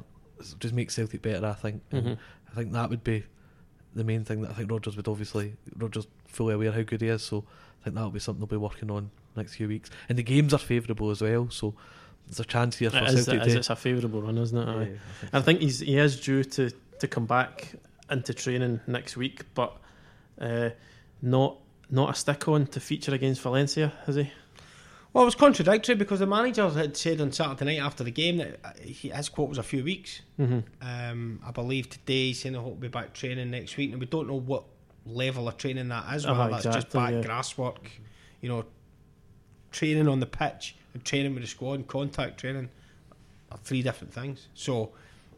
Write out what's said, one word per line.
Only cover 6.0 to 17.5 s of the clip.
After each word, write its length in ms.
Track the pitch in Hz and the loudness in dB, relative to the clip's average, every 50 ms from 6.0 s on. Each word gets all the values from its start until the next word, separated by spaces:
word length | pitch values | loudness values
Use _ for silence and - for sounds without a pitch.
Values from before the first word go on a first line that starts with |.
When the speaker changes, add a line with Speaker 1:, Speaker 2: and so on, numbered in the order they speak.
| 107 - - - - - | -8 -8 -12 -20 -20 -12
Speaker 1:
fully 260 | - - 117 110 107 | -4 0 2 2 2
aware 160 | 104 110 110 107 | 4 2 2 2
how 100 | 113 110 | 2 0
good 180 | 107 117 104 | 0 0 0
he 80 | 113 113 | 2 2
is, 140 | 113 107 - | 0 0 -2
so 200 | - 110 104 104 - - - - - - - | -2 -4 -4 -4 -8 -14 -20 -20 -20 -20 -10
I 40 | - | -8
think 120 | - - | -6 -4
that'll 140 | 104 110 104 | -2 -4 -4
be 100 | - 104 | -4 -4
something 200 | - - 104 - | -6 -6 -4 -4
they'll 180 | 107 107 110 107 | -4 -4 -2 -2
be 40 | 104 | -2
working 280 | 104 - - - 107 104 | -4 -6 -6 -6 -6 -4
on 180 | 104 104 104 - - - - - | -4 -6 -8 -10 -16 -20 -12 -8
next 200 | 113 107 - - | -8 -8 -8 -6
few 100 | - 113 | -4 -4
weeks. 240 | 104 107 110 - - - - - - | -2 -2 -4 -6 -10 -16 -12 -4 -2
And 80 | 120 123 | 0 0
the 40 | 120 | 2
games 320 | 113 131 143 151 147 147 | 4 6 6 8 6 6
are 40 | 139 | 2
favourable 520 | - - 123 120 113 - 113 104 107 107 | 2 2 0 0 2 0 -2 0 0 0
as 100 | 104 98 | 0 2
well, 300 | 107 107 117 117 120 120 | 2 2 2 2 2 0
so 240 | - - - 107 107 - - - - - - - - - - | -2 -4 -4 -4 -4 -6 -12 -20 -20 -20 -20 -20 -20 -20 -18
there's 140 | - - - | -12 -8 -8
a 40 | 113 | -6
chance 320 | - - 120 120 123 113 - | -2 0 2 2 2 2 2
here 100 | 120 113 | 0 2
for 60 | 107 135 | 2 4
Speaker 2:
It 100 | - 127 | 4 6
is, 140 | 131 127 120 | 6 6 6
Speaker 1:
Celtic 160 | 123 127 113 113 | 4 4 4 4
Speaker 2:
it 40 | 120 | 6
is, 40 | 117 | 4
Speaker 1:
to 60 | 123 | 4
Speaker 2:
it's 120 | 123 - | 4 0
a 60 | 123 | -2
favourable 460 | - - 127 127 123 120 117 110 110 104 | 0 0 2 2 2 2 0 -2 -2 -2
run, 160 | 107 113 117 | 0 0 0
isn't 180 | 117 113 117 | 2 2 2
it? 100 | 120 117 117 | 0 0 0
Aye. 40 | 113 110 107 | 0 -2 -2
Speaker 1:
Yeah, 0 | |
I 20 | |
think 480 | 101 98 104 - - - - - - - | -2 -4 -8 -12 -14 -14 -12 -8 0 0
Speaker 2:
I 40 | 139 | 4
Speaker 1:
so. 40 | 131 | 6
Speaker 2:
think 160 | 156 165 180 | 6 6 6
he's, 200 | 160 143 127 120 | 4 2 0 0
he 180 | 151 143 139 139 | 0 2 4 6
is 200 | 147 147 135 127 | 6 6 4 2
due 220 | - - 135 135 135 | 0 2 2 2 2
to, 260 | 135 - - 131 120 - - - - - - | 0 0 0 0 0 -2 -6 -14 -20 -8 -6
to 60 | - 131 | -6 -4
come 180 | - 131 117 | -2 -2 0
back 480 | 110 123 127 127 - | 2 2 2 2 0